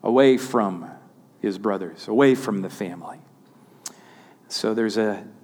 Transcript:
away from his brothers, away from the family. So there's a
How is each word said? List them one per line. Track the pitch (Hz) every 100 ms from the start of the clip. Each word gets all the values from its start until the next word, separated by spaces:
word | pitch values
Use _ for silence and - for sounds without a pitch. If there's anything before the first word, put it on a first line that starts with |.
away | - 123 135 127
from | 131 120 104 90 82 - - _ _ _
his | 104 92
brothers, | 104 98 90 - -
away | 110 139 131
from | 135 101
the | 95
family. | - 95 87 - - - _ _ _ _ _ - - - - - _ _
So | - 110
there's | 110 113 104
a | 107 98 - -